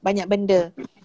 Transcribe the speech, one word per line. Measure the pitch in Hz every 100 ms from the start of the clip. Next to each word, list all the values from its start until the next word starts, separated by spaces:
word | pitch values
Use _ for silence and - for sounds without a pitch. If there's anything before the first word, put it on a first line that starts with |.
banyak | 190 202 180
benda. | 202 202 185 170 - - _